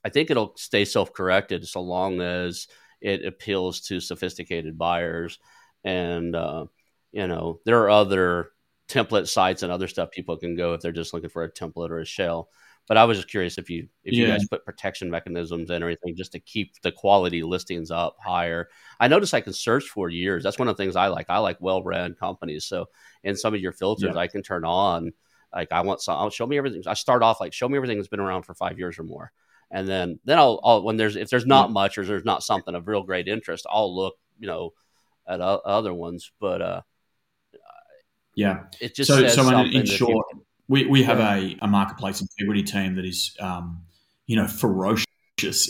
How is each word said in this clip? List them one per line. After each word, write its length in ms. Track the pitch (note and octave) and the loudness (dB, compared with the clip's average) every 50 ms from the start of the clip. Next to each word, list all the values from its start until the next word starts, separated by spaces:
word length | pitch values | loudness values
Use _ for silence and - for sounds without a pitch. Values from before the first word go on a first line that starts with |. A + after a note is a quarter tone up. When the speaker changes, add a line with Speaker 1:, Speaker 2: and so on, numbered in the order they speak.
| - | -10
Speaker 1:
I 60 | G#2 | -2
think 220 | - C#3+ D#3+ D#3+ | 0 0 0 2
it'll 220 | D3 A#2 G#2+ G2 - - | 2 0 0 -2 -6 -12
stay 260 | - - - G#2 G#2 | -8 -2 0 0 0
self-corrected 840 | - - A2 F#2 - - - F#2 F#2 F#2 G2 G2 - F#2+ F2 - - | 2 2 0 0 0 -2 -4 0 2 2 2 2 0 -4 -8 -8 -8
so 140 | - F#2+ | -10 -8
long 400 | F2+ F2+ F2+ F2+ F#2 G2 F#2 F2+ | -8 -4 -4 -2 -2 -2 -2 -4
as 460 | F2+ F2 F2+ F2+ F2+ F2 E2+ - - - _ _ _ _ _ _ | -4 -4 -4 -4 -4 -6 -8 -10 -12 -16 _ _ _ _ _ _
it 220 | - G2+ G2 - - | -4 -4 -4 -2 -4
appeals 580 | F#2 - - - G#2+ G2 F#2+ F#2 F2+ F2 - | -8 -10 -8 -4 -2 -2 -2 -2 -2 -4 -8
to 180 | - - G2 F2 | -8 -8 -6 -6
sophisticated 760 | - - F2 - F#2+ F2+ - - E2+ - F2 E2+ D#2+ D#2+ D#2+ D#2+ | -6 -8 -8 -6 -6 -8 -8 -10 -10 -6 -6 -6 -6 -8 -6 -4
buyers. 600 | E2 E2+ F2 E2+ E2+ E2 E2+ E2+ E2+ E2 - - _ _ _ _ _ _ _ _ - | -2 0 0 0 -2 -4 -4 -6 -8 -10 -12 -16 _ _ _ _ _ _ _ _ -6
And, 520 | F#2+ F#2 F2+ E2+ E2+ F2 E2+ E2+ E2+ E2+ | -4 -4 -2 -2 -2 -4 -4 -4 -4 -4
uh, 300 | E2 E2 D#2 D#2 D#2+ D2 - _ _ _ _ _ _ _ _ | -4 -4 -4 -6 -8 -10 -12 _ _ _ _ _ _ _ _
you 160 | - G#2 F#2+ F2+ | -8 -6 -4 -4
know, 320 | E2+ E2 E2 E2+ E2 - _ | -4 -4 -6 -6 -8 -4 _
there 160 | A2 A#2 A#2 G#2+ | 4 4 6 6
are 60 | G2+ | 8
other 580 | G#2 G#2 G#2 F#2+ G2 F#2 F#2 F2 F2 F2 E2 - _ _ _ _ _ _ _ - | 8 8 6 6 4 2 2 2 2 0 -2 -6 _ _ _ _ _ _ _ -4
template 400 | - C3 G#2+ - A2+ G2+ E2+ - | -2 -2 0 2 0 0 0 0
sites 340 | - - F#2 F#2 F#2+ - | 0 2 2 2 2 0
and 100 | G2 F2 | -4 -4
other 160 | F2+ F2+ F#2+ F2 | -4 -4 -6 -4
stuff 220 | - F#2+ E2+ D#2+ | -4 -4 -6 -4
people 280 | - F#2 F#2 - E2 D#2 | -6 -8 -8 -8 -8 -6
can 180 | F2 F2 E2+ | -6 -6 -4
go 180 | F2 F2 E2+ E2+ | -2 -2 -2 -2
if 80 | D#2+ | -2
they're 100 | - F2 | -4 -6
just 220 | E2+ E2+ D#2+ - - | -6 -6 -6 -8 -8
looking 160 | E2 E2+ D#2+ | -10 -10 -8
for 140 | - E2+ E2 | -8 -8 -8
a 80 | D#2 | -8
template 400 | - - E2+ E2 - F2 E2+ E2 | -8 -10 -12 -12 -10 -8 -8 -8
or 80 | E2 E2 | -6 -8
a 60 | D#2+ | -8
shell. 440 | - - - F#2 E2+ E2+ E2 E2 - _ _ _ _ _ _ _ - | -8 -4 -2 -2 -2 -2 -4 -6 -10 _ _ _ _ _ _ _ 4
But 100 | A2 A2 | 8 8
I 80 | A#2 | 8
was 140 | A#2 A2 F#2+ | 8 6 2
just 100 | F2+ - | -2 -4
curious 300 | - G2+ F2+ F#2 - F#2 | -4 -2 -2 -2 -4 -8
if 100 | E2 - | -10 -8
you, 200 | E2+ D#2+ D#2+ - _ _ _ | -10 -10 -10 -12 _ _ _
if 120 | - B2 | -2 0
you 100 | A#2+ A#2 | 2 4
Speaker 2:
Yeah. 60 | A2 G#2+ G2+ | 4 2 2
Speaker 1:
guys 100 | G2+ - | 0 -2
put 180 | - - - | -4 -6 -8
protection 460 | A2 - - - G2 - - F#2+ F2 | -10 -14 -10 -8 -8 -8 -8 -8 -6
mechanisms 580 | E2 E2+ - F#2 E2+ F2 E2+ E2 E2+ E2+ E2+ E2+ | -6 -6 -6 -6 -8 -8 -6 -6 -6 -8 -6 -6
in 140 | F2 E2+ E2+ | -4 -4 -4
or 40 | E2+ | -4
anything 280 | E2 - - F2 E2+ | -6 -6 -8 -10 -10
just 160 | F2 F2+ - | -10 -12 -12
to 80 | - F2 | -14 -16
keep 420 | - - - A2 F#2+ - _ _ | -16 -10 -8 -6 -6 -8 _ _
the 100 | - A2 | -6 -6
quality 520 | - - - G2 G2+ G2 F2+ F2 F2 E2+ D#2+ | -4 0 4 4 6 6 4 2 0 -2 -2
listings 480 | E2+ F#2 F2+ - - F2+ E2+ D#2+ D#2+ | -4 -4 -4 -6 -8 -10 -10 -8 -6
up 260 | E2+ E2+ F2 D#2 - _ | -4 -4 -4 -4 -6 _
higher. 500 | - F#2 F2+ F2 F2 E2+ E2+ E2+ E2+ - _ - - - - - | -6 -4 -2 -2 -2 -2 -4 -6 -8 -10 _ -20 -20 -18 -4 0
I 80 | A#2 B2+ | 2 4
notice 280 | D#3 G3 G3+ - - | 4 4 4 2 0
I 60 | B2 | -2
can 120 | - G#2 F#2+ | -2 -4 -8
search 300 | - - A#2 A#2 C#3 C3+ | -6 -2 0 0 0 0
for 260 | - - G#2 F#2 E2+ | -4 -6 -6 -4 -4
years. 340 | E2+ F2 F2+ G2 F#2 E2+ - | -4 -2 -2 -2 -2 -2 -2
That's 140 | G2 G#2 - | -2 -2 0
one 100 | - - | -2 -2
of 80 | F2+ | -2
the 80 | - G2 | -2 -4
things 120 | F#2+ F2+ | -2 0
I 120 | F2+ F#2+ G2 | 2 2 2
like. 200 | F2 - - - | 0 -2 -4 -2
I 80 | F2+ G#2 | 0 0
like 240 | A2 F#2 F2 - | 0 0 -2 -2
well-ran 540 | F2 F#2+ F#2 F#2 F2 F#2 F2+ F2+ F2+ F2+ E2+ | -2 -2 -2 -2 -2 -4 -4 -4 -4 -6 -8
companies. 500 | - - F#2 F#2 - - E2 D2+ D2+ - | -8 -8 -8 -8 -8 -10 -10 -10 -10 -8
So 220 | - F#2+ F2 E2+ - _ _ - - _ _ - | -8 -6 -8 -8 -8 _ _ -20 -20 _ _ -6
in 120 | G2 G2+ | -6 -4
some 180 | F#2+ - A2 G#2+ | -2 -2 -2 -2
of 80 | G2+ | -2
your 100 | F#2 F2+ | -4 -6
filters, 420 | - - F#2+ G2 A2 G2 G2+ F2+ F2 | -4 -2 -2 -2 0 0 -2 -2 -2
Speaker 2:
Yeah. 40 | E2+ | -2
Speaker 1:
I 60 | F2+ | -4
can 160 | F2 - G2+ | -4 -4 -8
turn 240 | - - F#2+ F2 D#2+ | -8 -6 -6 -4 -2
on, 480 | E2 F2 F#2 G2+ F#2+ E2+ E2 E2+ E2+ - _ _ _ _ _ _ _ - | 0 2 2 2 2 2 0 -2 -6 -10 _ _ _ _ _ _ _ -8
like, 180 | F2 E2 - | -8 -6 -2
I 100 | E2 E2+ | 0 0
want 200 | F2 G2 F#2+ - | 0 0 -2 -2
some, 160 | - - E2 D2 | -2 -2 -2 0
I'll 140 | G2+ G#2 | -2 -2
show 160 | - - A#2 B2+ | -4 -4 -4 -2
me 100 | D3 C#3+ | -2 -2
everything. 240 | C#3 C3+ G2+ - - - | -2 -4 -6 -6 -6 -6
I 80 | G#2+ | -6
start 260 | - - - B2 A#2+ | -2 2 4 4 6
off, 180 | A#2 A2+ A2 - | 6 6 4 2
like, 140 | G2 E2 - | -2 -8 -6
show 160 | - B2 B2 | -4 -2 0
me 60 | C#3 C#3 | 0 0
everything 200 | C3 B2 A2+ G#2 | -2 -2 -2 -4
that's 100 | F#2+ - | -4 -4
been 100 | G#2+ G2 | -4 -4
around 240 | G2 F#2+ F#2 F#2 F2 | -2 -2 -4 -4 -6
for 120 | - F2+ | -10 -8
five 240 | - F#2 F2+ E2+ - | -6 -6 -6 -4 -6
years 180 | F2+ F2 E2 - | -6 -8 -8 -10
or 60 | E2 | -12
more. 280 | E2+ - - - - _ _ _ _ _ _ _ _ - | -12 -12 -14 -16 -18 _ _ _ _ _ _ _ _ -8
And 140 | F#2+ F#2+ F#2+ | -6 -4 -2
then, 320 | F#2+ F#2 F2 F2 D#2 - - | -2 -2 -2 -2 -6 -6 0
then 120 | A#2+ D#3 E3+ | 4 6 8
I'll, 220 | D3 B2 G#2+ - - | 8 8 6 4 6
I'll, 200 | A#2+ A#2 G#2 F#2 | 6 6 6 4
when 140 | A2 A2 A2 | 2 2 2
there's, 180 | A2 G#2 G#2 | 2 2 0
if 140 | F#2+ G#2+ - | -2 -2 0
there's 160 | B2+ B2 A2+ | 0 2 6
not 240 | C3 C#3 C3+ A#2 G2+ | 8 8 8 8 6
Speaker 2:
Yeah. 40 | A2 | 4
Speaker 1:
much 240 | G2 G2 G2 - G#2 | 2 0 0 0 -2
or 80 | F#2+ | -4
there's 200 | F#2+ G#2 F#2 F#2+ | -4 -4 -2 0
not 180 | A2 F2+ - - | 0 -2 -2 0
something 320 | - G#2+ F#2+ - E2 F2 | -2 -2 -2 -2 -4 -8
of 140 | F2 E2+ G#2 | -8 -4 -2
real 140 | G#2+ G2+ F2+ | -2 -2 -2
great 260 | F#2 F#2 F2+ F2+ F#2 | -2 -4 -4 -2 -2
interest, 360 | G#2+ A#2 - - E2+ F2+ - - | -4 -6 -6 -8 -8 -8 -6 -2
I'll 260 | - A2 G#2+ F#2 F2 | 0 0 0 0 -2
look, 200 | F#2 F#2+ F#2 - _ _ _ _ _ | -4 -4 -6 -6 _ _ _ _ _
you 100 | A2 F#2+ | -10 -8
know, 260 | E2 E2+ F2 E2 - _ _ _ _ _ _ _ _ _ _ | -8 -8 -8 -10 -12 _ _ _ _ _ _ _ _ _ _
at 140 | F2+ F#2 F2 | -8 -6 -2
o-, 220 | F2+ F#2 G2+ - - | 0 0 0 0 0
other 300 | G2 G2 A2 A2 G2 F2 | 0 0 0 0 0 -4
ones. 360 | E2+ E2 E2+ F2 F2 - - _ _ | -6 -8 -8 -10 -12 -14 -18 _ _
But, 200 | G#2+ F#2+ F2+ F2+ | -4 -2 -2 -2
uh, 200 | F2+ F2+ F2+ F2+ - _ _ _ _ _ _ _ _ _ _ _ _ _ - - _ - - - - _ C2+ _ _ _ _ _ _ _ _ | -2 -4 -6 -8 -10 _ _ _ _ _ _ _ _ _ _ _ _ _ -20 -20 _ -20 -20 -20 -20 _ _ _ _ _ _ _ _ _ _
Speaker 2:
Yeah. 280 | G#2 G#2 G2 F#2 - - - - - | 0 0 0 0 -2 -6 -12 -14 -12
Speaker 1:
it 160 | A#2 A#2 - | -10 -8 -4
just 140 | - C#3 C3+ | -2 2 6
Speaker 2:
So, 100 | C#3 C3+ | 6 8
Speaker 1:
says 140 | B2+ A#2+ A#2 | 8 8 6
Speaker 2:
so 60 | C#3 | 6
in, 60 | C3 B2+ | 6 8
Speaker 1:
something 260 | B2 B2 B2 B2 C3 | 6 6 6 4 4
Speaker 2:
in 80 | B2+ A2 | 2 2
Speaker 1:
if 60 | G2+ | 2
you 60 | - - | 2 2
Speaker 2:
short, 280 | B2 A#2 A2+ A2 - - - - - _ _ _ _ - | 2 4 4 2 0 -2 -8 -18 -20 _ _ _ _ 2
we, 180 | C3+ C#3 B2+ | 4 4 4
we 180 | - C#3 C3+ B2 | 6 6 6 6
have 160 | A#2 A#2 A2 | 6 6 4
Speaker 1:
Yeah. 160 | A2 G#2 G2+ | 4 4 2
Speaker 2:
a, 220 | G2 F#2+ F#2+ - - | 2 0 -2 -4 -4
a 60 | A2+ G2+ | 0 2
marketplace 540 | G2+ G2+ G2 - - - G#2+ G2 G2 - | 2 4 2 0 -2 -6 -6 -6 -4 -6
integrity 420 | F#2+ - - - G2+ G2+ G#2 G2+ G2 | -8 -8 -6 -4 -2 0 0 0 0
team 320 | G2+ G#2 G2 F#2+ F#2 F#2 | 0 -2 -2 -2 -2 -2
that 100 | F#2+ F#2 | -4 -4
is, 300 | F#2 F2 - - - - - | -4 -4 -4 -6 -6 -6 -6
um, 440 | G2+ F#2 F2+ F2 F2 E2+ E2+ E2+ F2 - _ _ _ _ _ _ _ | -6 -6 -6 -6 -8 -10 -10 -12 -14 -18 _ _ _ _ _ _ _
you 100 | - A2+ | 0 0
know, 120 | A2 F#2+ - | 2 2 0
ferocious 1200 | - - - A2+ F#2+ F#2 F#2 G2+ A2+ - - - _ _ _ _ _ - G#2+ F#2 - - - | 0 -2 0 0 0 0 0 0 0 0 -2 -4 _ _ _ _ _ -6 -4 -2 0 0 0